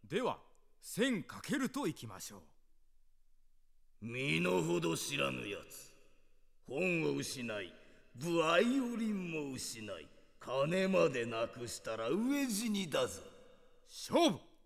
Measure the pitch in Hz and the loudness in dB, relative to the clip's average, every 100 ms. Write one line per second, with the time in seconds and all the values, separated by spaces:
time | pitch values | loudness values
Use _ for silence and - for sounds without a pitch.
0 | 101 196 226 107 - - - - - - | -2 0 0 -4 -10 -20 -20 -20 -10 0
1 | 262 214 - - - 269 262 277 220 - | 2 0 -4 -12 -4 0 0 -2 -4 -4
2 | 113 92 - 98 - - - - - - | -12 -12 -12 -14 -20 -20 -20 -20 -20 -20
3 | - - - - - - - - - - | -20 -20 -20 -20 -20 -20 -20 -20 -20 -12
4 | 110 123 139 160 175 185 160 175 165 160 | -8 -4 0 2 2 2 2 0 0 -2
5 | - 143 139 127 107 90 - - - - | -2 -2 -2 -2 -6 -10 -12 -18 -20 -20
6 | - - - - - - - 135 185 170 | -20 -20 -20 -20 -20 -20 -8 -2 0 2
7 | 151 139 135 131 117 104 90 - - - | 2 0 -4 -6 -6 -6 -8 -14 -20 -20
8 | - 120 165 170 160 170 240 269 240 226 | -20 -8 0 2 6 6 6 2 0 -2
9 | 220 202 180 160 143 127 - 113 104 87 | 0 -2 -2 -4 -4 -6 -8 -8 -8 -10
10 | 73 - - - - 131 147 185 190 185 | -12 -20 -20 -16 -4 0 2 4 4 6
11 | 165 131 117 110 117 - 120 - - 110 | 6 4 -2 0 -2 -4 -8 -8 -6 -4
12 | 113 180 247 285 269 202 233 202 175 147 | 0 2 2 2 0 0 0 0 0 0
13 | 127 - - - - - - - - - | 0 -2 -14 -20 -20 -20 -20 -20 -18 -14
14 | - 262 330 139 - - | 2 6 6 4 -8 -20